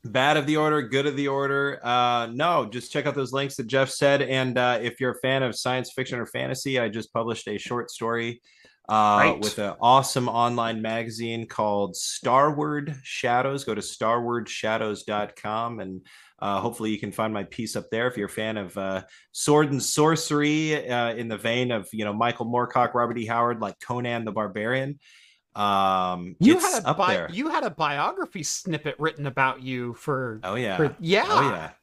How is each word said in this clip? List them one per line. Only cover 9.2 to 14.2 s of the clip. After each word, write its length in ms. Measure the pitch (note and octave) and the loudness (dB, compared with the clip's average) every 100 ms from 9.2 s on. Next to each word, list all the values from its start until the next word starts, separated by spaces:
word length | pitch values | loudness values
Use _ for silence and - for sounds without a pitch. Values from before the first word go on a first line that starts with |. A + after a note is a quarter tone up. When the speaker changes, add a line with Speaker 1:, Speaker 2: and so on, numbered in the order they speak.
Speaker 2:
Right. 200 | G#2 G2 | 4 2
Speaker 1:
with 180 | G#2 G#2+ | -4 -2
an 160 | G2+ - | -6 2
awesome 480 | A#2 C3+ C3 C3+ B2 | 6 6 6 -2 0
online 540 | A#2 A#2+ A#2+ A2+ A2+ | 0 2 2 -2 -2
magazine 640 | A2 A2+ A#2 A2 A#2 A#2 A2 | -4 -4 -4 -6 -6 -6 -6
called 500 | - G#2+ G2+ G2 F2+ | -2 0 2 0 -4
Starward 1000 | - - B2+ B2+ D3 D3 D3+ D3 C#3+ C#3 | -8 -4 4 6 4 2 -2 -4 -6 -10
Shadows. 600 | - - B2 B2 C3+ C#3 | -10 -4 0 2 2 -2
Go 100 | C3+ | -4
to 80 | G#2+ | -6
starward 680 | - - A2 A#2+ | -6 -2 0 0